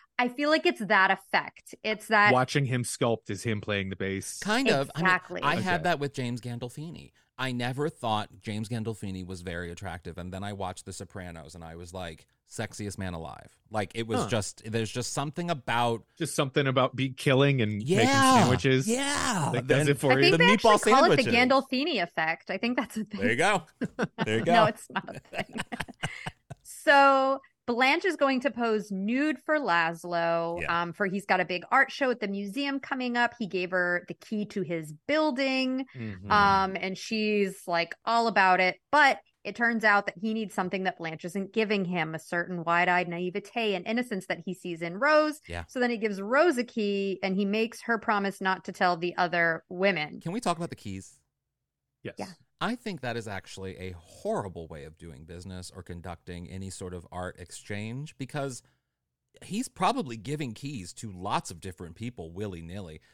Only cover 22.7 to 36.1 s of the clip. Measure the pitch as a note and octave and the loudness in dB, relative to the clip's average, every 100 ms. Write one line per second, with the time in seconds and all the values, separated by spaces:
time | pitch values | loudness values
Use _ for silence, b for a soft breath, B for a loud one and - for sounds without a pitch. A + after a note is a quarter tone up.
22.7 | B3 G#3+ A3 G#3 F#2+ G2+ A#2+ F3+ G3 - | -2 -4 -6 -8 -2 0 2 2 2 -2
23.7 | - - - - - A3 A2 B3+ A#3 G#3+ | -8 -8 -4 -6 -4 0 0 4 6 6
24.7 | A3+ - F#3+ - - - E3+ - - - | 2 -8 -10 -8 -16 -12 -10 -8 -8 -10
25.7 | - - - B B B B - - - | -10 -12 -8 B B B B -20 -20 -18
26.7 | - D#4 C#4+ C#4 C4+ C4+ C4+ b _ - | -4 6 8 8 6 4 0 b _ -4
27.7 | A#3+ C4 D#4+ F#4 D4+ C#4 C4 C4+ A3+ A#3 | 2 4 4 2 2 2 2 0 0 0
28.7 | G#3+ G#3 F#3+ G3+ B3+ D4+ C#4+ - D4+ A#3+ | 0 -2 -4 -2 0 0 -2 0 0 2
29.7 | E3+ E3 E3+ F3 E3+ E3+ E3+ E3+ E3+ F3 | 2 2 -2 -4 0 2 2 0 -4 0
30.7 | E3+ F3 E3 G3 G3 - F#3 F3 F3+ - | 0 0 -2 -2 -2 0 2 2 -4 2
31.7 | C4 C4+ - C4+ B3 G3+ G3 G3+ A3+ C#4+ | 2 2 0 -2 0 -4 -4 -6 -4 -4
32.7 | C#4 - C4+ B3 A#3+ A#3 A#3 G3+ F#3 F3+ | -4 -6 -4 -2 0 0 -2 -4 -2 -2
33.7 | F#3 F3+ F3 F3+ E3+ - G#3+ G#3 G#3 E3 | 0 2 0 -4 -14 -8 -6 -4 -4 -4
34.7 | E3+ D#3 D3+ - D4+ D#4 B3+ C4+ C4 B3+ | -4 -6 -10 0 2 2 2 0 0 0
35.7 | C4 C4 B2+ A2 | -2 -6 -8 -8